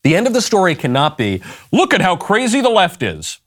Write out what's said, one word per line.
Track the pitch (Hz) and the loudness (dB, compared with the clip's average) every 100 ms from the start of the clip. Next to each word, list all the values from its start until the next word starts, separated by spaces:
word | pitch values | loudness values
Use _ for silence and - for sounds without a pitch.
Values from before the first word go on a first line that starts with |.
The | 139 170 | 0 2
end | 247 | 2
of | |
the | 240 | 0
story | - 208 185 147 | 0 2 2 0
cannot | 135 131 151 - | -2 0 0 0
be, | 107 92 - - - | -4 -4 -8 -20 -2
"Look | - 370 | 0 2
at | - | 2
how | 185 175 | 0 -2
crazy | - 214 254 262 | 0 0 0 0
the | 247 | 2
left | 220 175 - | 2 2 0
is. | 107 78 78 - | -6 -6 -12 -16